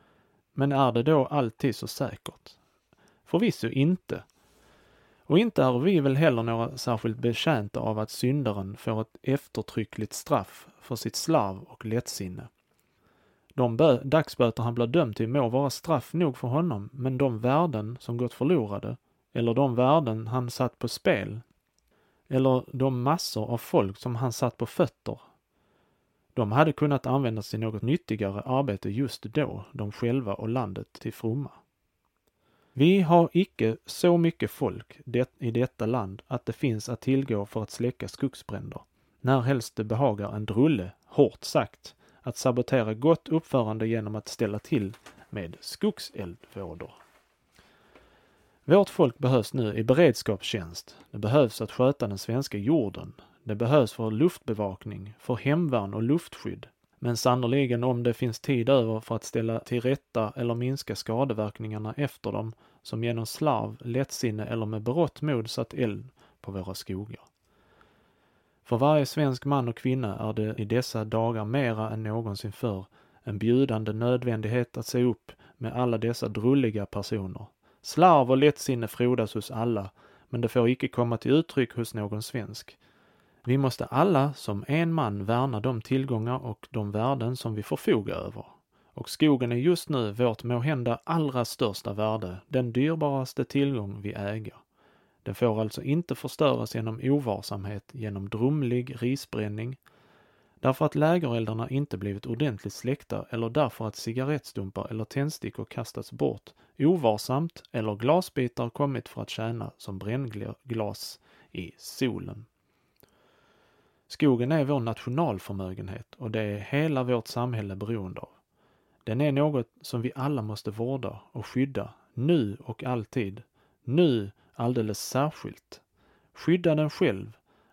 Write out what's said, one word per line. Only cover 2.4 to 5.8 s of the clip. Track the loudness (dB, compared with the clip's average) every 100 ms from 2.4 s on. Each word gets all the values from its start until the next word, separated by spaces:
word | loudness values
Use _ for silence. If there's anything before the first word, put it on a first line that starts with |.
| -20 _ _ _ _ _ _ _ -4
Förvisso | 0 2 0 -2
inte. | 2 2 2 -2 -10 -10 _ _ _ _ _ _ _ _ _ 2
Och | 4
inte | 4 4
är | 4
vi | 4